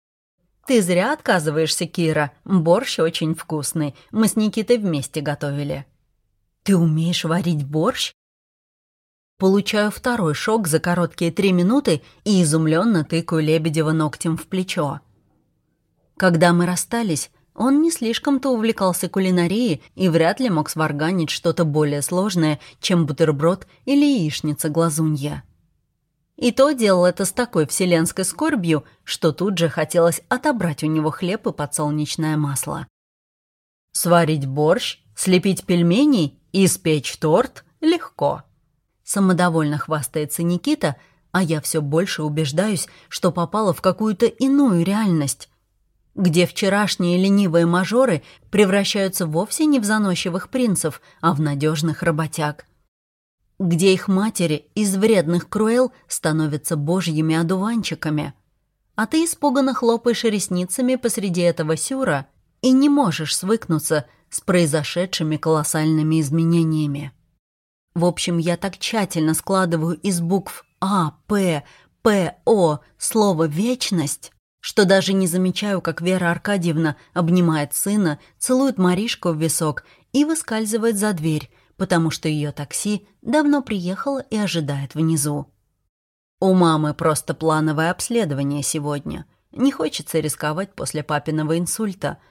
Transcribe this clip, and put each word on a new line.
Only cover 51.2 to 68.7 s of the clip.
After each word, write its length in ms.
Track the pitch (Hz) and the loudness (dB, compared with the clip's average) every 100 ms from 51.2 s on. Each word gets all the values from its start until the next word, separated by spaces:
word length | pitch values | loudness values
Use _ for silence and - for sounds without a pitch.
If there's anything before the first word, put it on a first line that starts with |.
а 120 | 165 | -2
в 80 | 147 | 0
надёжных 600 | 151 143 151 156 160 151 | 0 0 0 0 -2 -2
работяг, 640 | - 156 156 - 151 151 - _ _ _ _ _ _ _ _ - | -2 -2 -4 -4 -4 -6 -18 _ _ _ _ _ _ _ _ -4
где 360 | 180 165 196 | 0 2 4
их 140 | 190 - | 2 2
матери 600 | 190 214 214 170 151 _ 208 | 0 0 -2 -2 -2 _ -2
из 200 | 202 190 | -2 2
вредных 540 | 220 208 156 175 - | 2 2 2 -2 -2
Круэлл 420 | 208 220 240 254 _ - | -2 0 2 0 _ -12
становятся 680 | - 160 156 156 147 - 156 | -4 -2 0 0 -4 -4 -4
божьими 600 | 143 185 165 156 160 160 | -2 -2 -2 -2 0 0
одуванчиками, 960 | 165 190 208 233 - 156 160 151 151 - _ _ _ _ _ - | 0 -2 -2 -2 -4 -6 -4 -4 -6 -12 _ _ _ _ _ -6
а 120 | 220 | -2
ты 180 | 320 330 | 0 0
испуганно 480 | - 285 262 269 | 0 0 2 0
хлопаешь 500 | 247 233 226 240 226 | 2 0 2 0 0
ресницами 720 | 233 202 - 180 180 - 247 254 | 0 -2 -2 -4 -4 -2 -2 0
посреди 460 | 233 220 190 175 | -2 -4 -4 0
этого 360 | 175 165 156 156 | 0 0 -2 -2
сюра 500 | - 269 247 143 - _ _ - | -4 -4 -2 -2 -6 _ _ 0
и 100 | 254 | 4
не 180 | 262 285 | 6 6
можешь 460 | 285 214 151 151 - | 4 2 0 -4 -4
свыкнуться 680 | 185 226 - 156 - 156 - _ _ | -2 -2 0 -2 0 -2 -2 _ _
с 120 | - | -8
произошедшими 960 | - 180 160 151 143 175 190 - 156 151 | 0 2 2 0 -2 -4 -4 -2 -2 -2
колоссальными 840 | 165 156 147 160 156 156 156 160 | 0 0 0 0 2 2 2 0
изменениями. 920 | 143 160 165 170 160 156 147 143 143 _ _ _ _ _ _ _ _ 170 | 0 0 2 2 2 0 -2 -4 -10 _ _ _ _ _ _ _ _ 0
В 100 | 175 | 0
общем, 320 | 175 - 170 | 0 -2 -2
я 180 | 165 170 | 0 -2
так 220 | 196 | -6